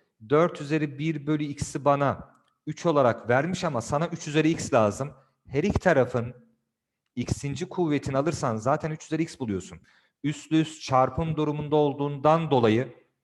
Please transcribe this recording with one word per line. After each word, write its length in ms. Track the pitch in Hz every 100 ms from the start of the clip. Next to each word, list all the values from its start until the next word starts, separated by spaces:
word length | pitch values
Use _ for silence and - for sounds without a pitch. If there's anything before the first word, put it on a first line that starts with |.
| _ _ 110
dört 320 | 147 170 175
üzeri 380 | 143 156 151 131
bir 280 | 156 156 139
bölü 160 | 151
x'i 420 | 147 - - 151 139
bana 500 | 143 139 95 - _ _ _ -
üç 180 | 151 170
olarak 440 | 147 123 110 104
vermiş 340 | 127 165 185
ama 180 | 175 123
sana 260 | - 147 170
üç 200 | 170 156
üzeri 220 | 147 156
x 240 | 165 -
lazım. 400 | 127 107 101 143 - _ _ -
Her 160 | 135
iki 160 | 196 -
tarafın 680 | 185 143 120 123 120 - _ _ _ _ _ _ _ -
x'inci 520 | 120 - 143 135 180
kuvvetini 480 | - 165 143 139 135
alırsan 380 | 156 151 135 110
zaten 360 | 117 156 160
üç 140 | 156 -
üzeri 160 | 156
x 180 | 165 -
buluyorsun. 400 | 120 95 - 82 _ _ _ _
Üstlü 380 | 143 143 - 160
üst 200 | 156 -
çarpım 540 | - 127 131 - 165 151
durumunda 400 | 151 147 147 151
olduğundan 760 | 147 139 143 143 151 165 160
dolayı 420 | 135 113 110 131 - _ _